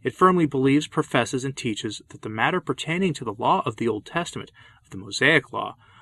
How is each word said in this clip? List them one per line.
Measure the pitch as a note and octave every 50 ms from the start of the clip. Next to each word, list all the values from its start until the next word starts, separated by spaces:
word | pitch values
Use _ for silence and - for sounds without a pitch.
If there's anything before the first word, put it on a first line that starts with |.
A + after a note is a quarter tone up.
| -
It | C3+ -
firmly | - F#3 F#3 F#3 F3 E3
believes, | C#3+ - C3+ C3 C#3 C3+ D3+ D3+
professes, | - - D#3+ D3 - - C3 A#2 - - C3 B2
and | C#3 C3+
teaches | - - B2 G#2+ - - A2 G2+ - - _
that | - G#2
the | - A2+
matter | G#2+ A2 A#2+ C#3+ F3 F#3
pertaining | - - D#3+ - - D#3+ E3 F3 G3 F#3 D3
to | - C3
the | A2+ G#2
law | A2+ A#2 C3 E3+ F#3+ -
of | C3 A2
the | - A#2
Old | A#2 G#2+ G#2+ G2
Testament, | - - E3+ F3 - - - - - _ - - - - _ _
of | _
the | -
Mosaic | G2 F#2+ G2+ G2+ - B2+ C#3 E3 C#3+ - -
law, | - G#2 G#2 - - _ _ _ _ -